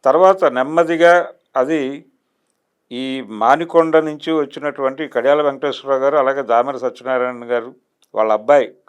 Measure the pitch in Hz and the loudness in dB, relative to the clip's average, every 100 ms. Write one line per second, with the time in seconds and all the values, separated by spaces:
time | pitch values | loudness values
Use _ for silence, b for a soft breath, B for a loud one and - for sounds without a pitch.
0 | 135 147 185 190 165 123 135 160 165 165 | 2 4 4 4 0 0 0 0 0 4
1 | 170 175 - - _ 131 131 156 135 143 | 6 6 2 -12 _ -4 -2 -2 -4 -8
2 | _ _ _ _ _ _ _ _ _ 120 | _ _ _ _ _ _ _ _ _ -10
3 | 131 135 107 107 113 147 170 170 160 160 | -8 -10 -10 -4 0 0 2 0 2 2
4 | 156 151 165 160 143 143 147 139 135 135 | 0 -8 -4 -4 -4 -6 -10 -4 -6 -4
5 | 151 - 127 147 147 135 147 139 135 135 | -6 -2 2 2 0 -2 -6 -6 -4 0
6 | 139 147 131 139 120 117 127 127 123 120 | 2 2 0 -2 0 0 0 -4 -8 -8
7 | 123 127 127 123 120 120 117 143 _ _ | -6 -4 -4 -8 -6 -6 -6 -18 _ _
8 | _ 107 110 107 113 143 113 - | _ -4 0 0 2 2 2 -8